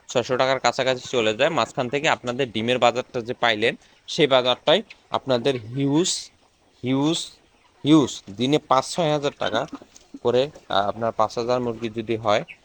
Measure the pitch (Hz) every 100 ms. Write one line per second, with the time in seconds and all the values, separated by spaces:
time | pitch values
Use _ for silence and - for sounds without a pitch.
0 | - 131 113 127 131 131 123 120 131 127
1 | - 127 110 110 147 160 113 - 123 143
2 | 151 120 123 123 127 107 113 123 120 117
3 | - 127 113 123 120 107 117 143 _ _
4 | - - 143 131 123 123 - 180 - -
5 | - 117 135 123 135 127 107 127 139 147
6 | 180 - - _ _ _ _ _ 120 135
7 | 147 165 - - _ _ _ _ 139 156
8 | 120 - - 98 127 147 - 131 - -
9 | 160 151 143 - 101 107 143 - - -
10 | _ - 120 120 143 - - 98 101 104
11 | 113 - 107 - 117 123 120 113 117 110
12 | 110 113 113 107 170 -